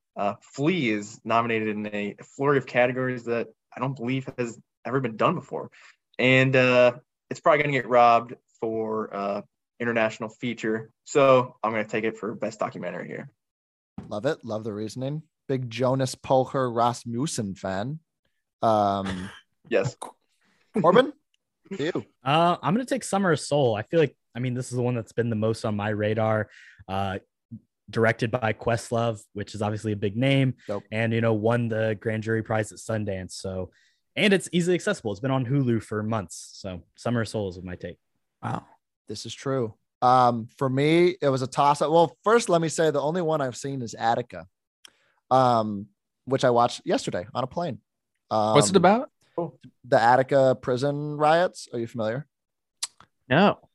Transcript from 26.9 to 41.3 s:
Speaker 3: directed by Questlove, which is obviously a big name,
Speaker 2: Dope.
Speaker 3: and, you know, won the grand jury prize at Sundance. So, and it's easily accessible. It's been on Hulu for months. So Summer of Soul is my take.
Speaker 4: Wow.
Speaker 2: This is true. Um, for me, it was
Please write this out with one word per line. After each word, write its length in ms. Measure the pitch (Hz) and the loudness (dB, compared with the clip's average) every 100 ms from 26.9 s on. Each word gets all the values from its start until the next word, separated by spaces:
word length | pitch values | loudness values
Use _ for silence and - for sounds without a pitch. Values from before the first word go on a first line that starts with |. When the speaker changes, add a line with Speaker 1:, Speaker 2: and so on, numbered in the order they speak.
| 95 98 95 - _ _ 113 _ _ - | -4 -4 -6 -10 _ _ -20 _ _ -8
Speaker 3:
directed 400 | 117 110 113 117 | 2 2 2 -2
by 220 | 127 110 | -2 -2
Questlove, 680 | 107 - 117 - 117 117 107 - | -2 -2 -2 -2 -2 -2 -4 -10
which 240 | - 101 101 | -12 -10 -4
is 60 | |
obviously 280 | 104 107 107 | -4 -2 -4
a 60 | 104 | -2
big 200 | 104 104 | -4 0
name, 380 | 135 135 131 123 - | 2 4 2 -2 -8
Speaker 2:
Dope. 160 | 101 - | -8 -6
Speaker 3:
and, 200 | 110 113 | -4 0
you 80 | 113 | 0
know, 140 | 113 | 2
won 320 | 110 110 120 117 | 2 2 0 0
the 320 | 110 110 107 | -2 -2 -2
grand 220 | 113 110 | -4 -4
jury 220 | 107 113 | -2 -4
prize 260 | 107 110 107 | -2 -2 -4
at 80 | 90 | -8
Sundance. 540 | - 110 104 95 92 | -6 -4 -4 -6 -10
So, 400 | - 95 92 92 _ _ _ _ | -10 -8 -8 -8 _ _ _ _
and 180 | - 202 | -2 2
it's 160 | 190 - | 2 0
easily 220 | 175 170 175 | -2 0 -2
accessible. 340 | 214 202 113 | -2 -4 -6
It's 100 | 98 | -6
been 120 | 131 | -2
on 120 | 131 | -2
Hulu 380 | 117 143 127 113 | 0 0 0 -2
for 180 | - 107 | -2 -6
months. 460 | 107 110 87 - - | -4 -6 -6 -14 -20
So 300 | - 98 87 - | -14 -12 -12 -16
Summer 280 | _ 120 120 | _ -4 -4
of 60 | 110 | -4
Soul 200 | 113 98 | -6 -6
is 120 | 90 | -8
my 140 | 90 | -12
take. 240 | 90 90 82 _ _ _ _ | -12 -14 -16 _ _ _ _
Speaker 4:
Wow. 240 | 120 117 - _ _ _ _ | -8 -8 -10 _ _ _ _
Speaker 2:
This 180 | 107 117 | -14 -12
is 80 | |
true. 400 | - 135 135 113 - _ _ | -10 -6 -4 -6 -10 _ _
Um, 480 | 127 127 123 120 113 _ | 4 6 6 2 -6 _
for 100 | 135 | -2
me, 480 | 131 147 165 175 180 | 0 2 4 4 2
it 80 | |
was 140 | 143 | 0